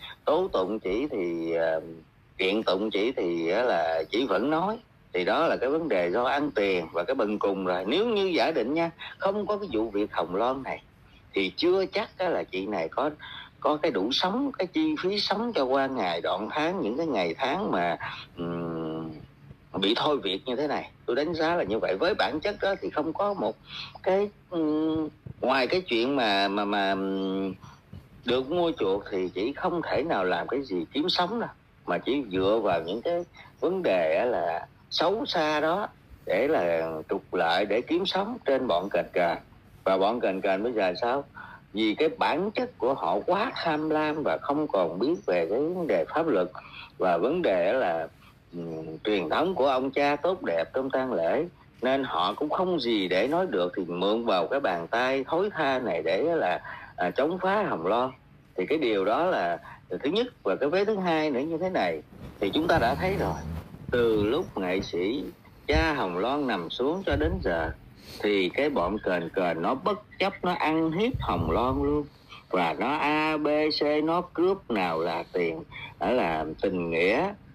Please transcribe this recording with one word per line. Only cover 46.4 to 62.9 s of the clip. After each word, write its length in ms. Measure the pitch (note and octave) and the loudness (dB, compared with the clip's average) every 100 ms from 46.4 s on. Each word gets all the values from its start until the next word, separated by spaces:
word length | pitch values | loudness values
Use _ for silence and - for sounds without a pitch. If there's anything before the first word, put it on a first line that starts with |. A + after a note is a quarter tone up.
| F2 - - - - - | 0 -4 -16 -18 -14 -2
và 200 | F#2 E2+ | 2 2
vấn 240 | A#2+ F3 | 2 2
đề 320 | D3 F#2 F2+ | 2 4 4
là, 340 | B2+ G2+ E2 D#2+ - - - - | 2 2 0 -4 -10 -20 -20 -16
ừm, 440 | F2 E2 D#2+ D#2+ D#2+ | -10 -8 -8 -10 -6
truyền 260 | - G#2 D#2+ | 0 0 2
thống 260 | A2 E3 F#3 | 2 2 2
của 120 | C#3 | 4
ông 240 | B2+ C3+ | 4 0
cha 240 | C#3 C#3+ D3 | 2 2 2
tốt 280 | E3+ F#3 | 0 0
đẹp 300 | - E2 E2 | 0 0 0
trong 160 | C3 C3+ | -2 -2
tang 240 | C3 C3 | 0 0
lễ, 320 | F#2+ E2 A2+ F3 - - - | 0 2 0 -2 -6 -20 -6
nên 220 | B2 C3+ | 0 0
họ 300 | C3 E2 F2+ | 0 0 0
cũng 160 | G#2 D3+ | 0 -2
không 300 | - F#3 F3 | 0 0 0
gì 280 | A#2 G#2+ F#2 | 0 0 2
để 200 | F#2 B2 | 2 2
nói 180 | E3 F#3 | 2 0
được, 240 | G#2 F2 F#2 | 0 0 -2
thì 60 | F2 | -4
mượn 380 | F2 F#2+ A2+ A#2 | 0 0 2 2
vào 220 | F#2 E2 | 2 2
cái 120 | C#3 | 0
bàn 280 | A2 F2 E2 | 0 -2 -2
tay 380 | A#2 B2+ C3+ C3 | 0 0 0 0
thối 220 | E3 G#3 | 0 0
tha 260 | F3 C#3+ B2+ | 0 0 0
này 220 | A#2 E2 | 0 -2
để 200 | D#2 G2 | 0 2
là, 380 | D3 E3 F#2 E2+ - - - - | 2 2 0 -2 -6 -14 -12 -4
à, 140 | F2 | -2
chống 280 | - D3 F3+ | 0 0 0
phá 220 | F#3 G3+ F3+ | 0 2 0
Hồng 180 | F2+ E2+ | -2 0
Loan. 220 | A2+ B2+ C3 - - - - | 0 0 -4 -20 -20 -14 -6
Thì 80 | - | 0
cái 120 | D#3+ | 2
điều 280 | C3 G#2 F#2+ | 2 2 2
đó 200 | B2 F3 | 2 2
là 320 | A#2+ F2 E2+ - - - | 2 0 -2 -6 -18 -10
thứ 200 | F2+ C3+ | -6 -2
nhất. 180 | G3 B3+ - | 0 -2 -4
Và 120 | - B2+ | -2 0
cái 140 | C#3+ | 2
vế 160 | F3+ G3+ | 2 2
thứ 100 | G#3 | 0
hai 340 | F#3 D#3+ D#3 | 2 2 2
nữa 80 | B2 | 0
như 180 | D3+ E3 | -2 -2
thế 120 | F#3 | -2
này, 320 | E3+ F#2 D#2 - - - - | 0 0 -2 -8 -16 -14 -4
thì 100 | - | -2
chúng 140 | - F3 | 0 4
ta 120 | - | 4
đã 160 | A#2 | 4